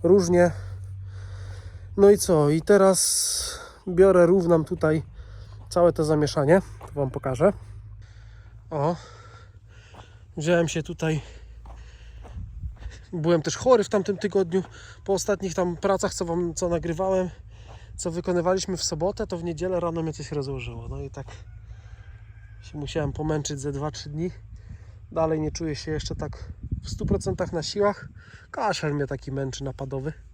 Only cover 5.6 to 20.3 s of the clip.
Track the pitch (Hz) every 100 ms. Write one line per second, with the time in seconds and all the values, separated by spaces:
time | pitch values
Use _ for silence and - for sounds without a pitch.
5.6 | - - 175 160 156 156 147 - 139 185
6.6 | - - - 143 135 135 139 127 175 -
7.6 | - - - - - - - - - -
8.6 | - 156 147 175 - - - - - -
9.6 | - - - - - - - - 151 175
10.6 | 165 170 151 175 160 156 - - - -
11.6 | - - - - - - - - - -
12.6 | - - - - - 180 156 170 156 -
13.6 | 254 247 202 208 190 196 202 196 180 185
14.6 | 175 - - - - 196 - 202 190 160
15.6 | 180 170 202 190 202 - 175 170 175 160
16.6 | 180 170 165 165 190 190 180 - - -
17.6 | - - - - 180 165 175 175 170 190
18.6 | - 180 - 156 175 202 208 175 170 160
19.6 | 180 180 170 165 160 151 151